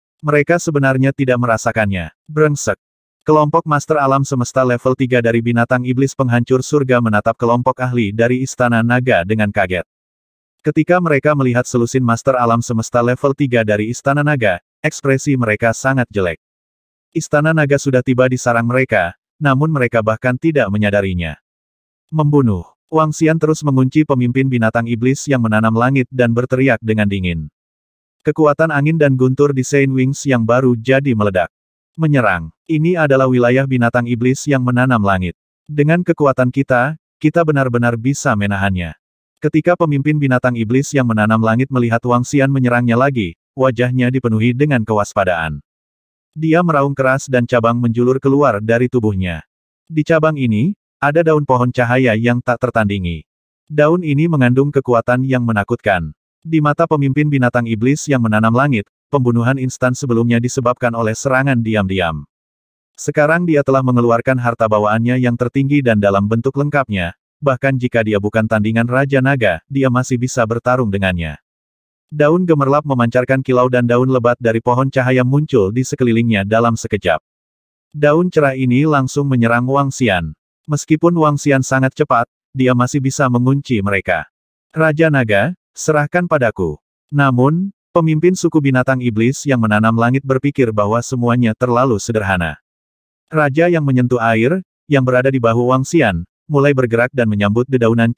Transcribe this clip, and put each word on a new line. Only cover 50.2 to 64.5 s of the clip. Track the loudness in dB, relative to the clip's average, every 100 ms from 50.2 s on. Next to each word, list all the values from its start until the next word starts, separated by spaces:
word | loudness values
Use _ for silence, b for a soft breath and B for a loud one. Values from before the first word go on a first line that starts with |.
| 2 0
ini, | 0 0 0 -4 _ -4
ada | -2 2 2
daun | 2
pohon | 2 2 2
cahaya | 0 0 2 2
yang | 2 0 0
tak | -2 -2
tertandingi. | -2 0 -2 -2 -4 -8 -12 _ _ _ -6
Daun | 0 2 2 0
ini | 0 2
mengandung | 2 2 2 0
kekuatan | -2 0 0 0 -2 0
yang | -2
menakutkan. | -2 -2 -2 -4 -2 -2 -4 -12 _ _
Di | -4 0
mata | 0 0 0
pemimpin | 0 0 0 0
binatang | 0 0 0 -2
iblis | -2 -2 -2 -2
yang | -2
menanam | 0 0 2
langit, | 2 0 -2 -6 _ -4
pembunuhan | -2 0 0 0 -2
instan | -4 -2 -2
sebelumnya | -2 -2 0 2 0
disebabkan | -2 -2 -2 -2 -4
oleh | -2 -4 -2
serangan | -2 0 0 0
diam-diam. | 0 0 0 -2 -4 -6 -12 _ _ _ _ _ _
Sekarang | -12 -4 0 2 2
dia | 2 0 2
telah | 2
mengeluarkan | 2 2 2 2 0 -2
harta | -2